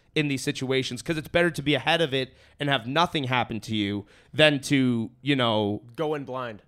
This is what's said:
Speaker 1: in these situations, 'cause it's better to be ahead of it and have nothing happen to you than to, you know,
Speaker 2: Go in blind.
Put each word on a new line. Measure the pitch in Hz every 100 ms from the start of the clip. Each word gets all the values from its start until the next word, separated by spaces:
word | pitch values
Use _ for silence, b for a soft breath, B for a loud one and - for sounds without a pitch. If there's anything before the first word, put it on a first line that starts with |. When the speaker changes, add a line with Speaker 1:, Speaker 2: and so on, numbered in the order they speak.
| _ -
Speaker 1:
in | 151
these | 135
situations, | - - 127 131 127 123
'cause | - 160
it's | 139
better | 170 175
to | 151
be | 143 139
ahead | 151 165
of | 160
it | 135 127 b b b
and | 143
have | 139 113
nothing | 147 175 156 131
happen | 127 110 113
to | - 110
you | 101 101 - b b
than | 120 151 143
to, | 139 139 127 117 113 -
you | 135 139
know, | 120 107 104 104 120 -
Speaker 2:
Go | 156 151
in | 131
blind. | 127 123 104